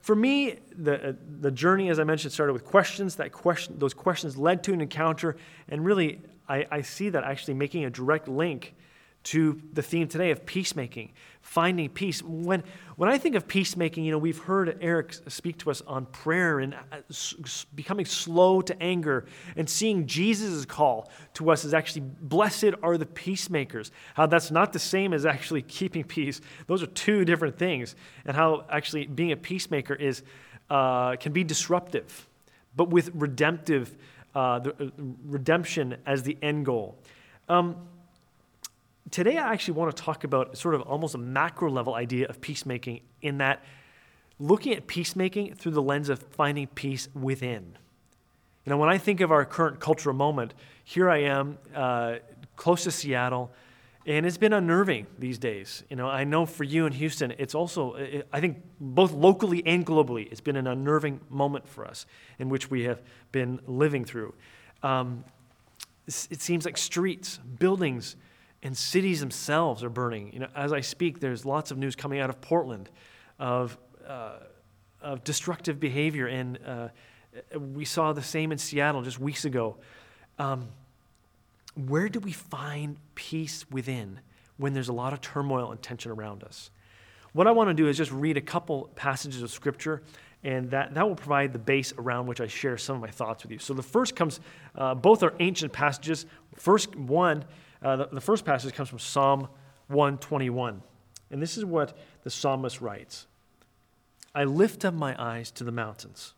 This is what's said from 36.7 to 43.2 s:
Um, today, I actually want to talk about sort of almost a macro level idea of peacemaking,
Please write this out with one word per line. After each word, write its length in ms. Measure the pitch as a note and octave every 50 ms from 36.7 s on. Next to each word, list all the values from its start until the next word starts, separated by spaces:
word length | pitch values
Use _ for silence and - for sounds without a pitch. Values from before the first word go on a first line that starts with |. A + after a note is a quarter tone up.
| B2 A#2 G#2 G2 - - _ - - - - - - - _ -
Um, 260 | F3 F3 F3 F3 E3+ - - - - - - _ _ _ _ _ _ _ _ _ _ _ _ - _ _ _ _ _ _ _ -
today, 280 | - - F3+ G#3+ D4 E4
I 120 | D4+ A#3+ A3
actually 200 | G3 - - E3+
want 220 | D3+ E3+ D#3+ C#3
to 80 | - -
talk 200 | - D#3 - -
about 320 | C#3+ C3+ C3 B2+ - -
sort 200 | - - E3+ D#3+
of 80 | C#3+ A#2+
almost 320 | A#2 C3+ D3 E3 D3+ B2+
a 20 | B2
macro 540 | A#2+ B2 C3 C#3 D3+ E3+ E3 - F3 D#3+
level 240 | C3+ B2+ A#2+ C3 A#2+
idea 320 | A#2 A#2+ A#2 B2+ B2 C3 -
of 120 | B2+ C3
peacemaking, 600 | - - D3+ - - C#3 B2+ A#2+ - B2+ A#2 A#2 _ _ _ _